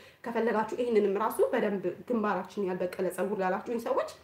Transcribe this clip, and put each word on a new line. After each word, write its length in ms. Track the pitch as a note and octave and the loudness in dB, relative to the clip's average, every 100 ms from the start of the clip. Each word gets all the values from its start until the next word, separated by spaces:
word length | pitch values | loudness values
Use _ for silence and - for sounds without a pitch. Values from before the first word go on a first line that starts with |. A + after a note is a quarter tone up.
| - - | -20 -14
ከፈለጋችሁ 540 | A#3+ A3+ A3+ G#3 G#3+ - | -4 0 2 0 -2 -2
ይሄንንም 380 | A#3+ G#3+ G3 G3 | 2 4 4 2
ራሱ 220 | A3 - B4+ | 0 2 2
በደንብ 360 | A#3+ G#3+ G3 F3+ - | 4 2 0 -2 -4
ግንባራችን 640 | - A3+ G#3 F#3 G3 - F#3 | -2 0 2 0 -2 -4 -2
ያልበቀለ 400 | F3+ F3+ - F3+ | -2 -4 -2 -4
ፀጉር 280 | - G3 G3+ | -2 -2 0
ላላችሁኝ 420 | F#3 G3 - A#3 | 0 -2 -2 -4
ሰዎች 300 | - C5+ D#5 - | 0 0 -2 -8